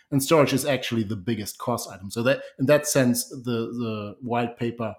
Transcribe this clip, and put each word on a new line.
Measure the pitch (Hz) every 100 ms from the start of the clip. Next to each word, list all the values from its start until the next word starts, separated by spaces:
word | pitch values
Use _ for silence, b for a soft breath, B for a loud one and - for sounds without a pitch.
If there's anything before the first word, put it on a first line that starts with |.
| B
And | 139
storage | 135 165 135
is | 135 147
actually | 131 - 117
the | 101 107
biggest | 92 110 98 -
cost | - 117 -
item. | 101 98
So | 117
that, | 120 139 B B
in | 131
that | 147 147
sense, | 143 123 120 -
the, | 139
the | 120 117 117 120 117 107 104 -
white | 123 117 120 -
paper | 120 117 113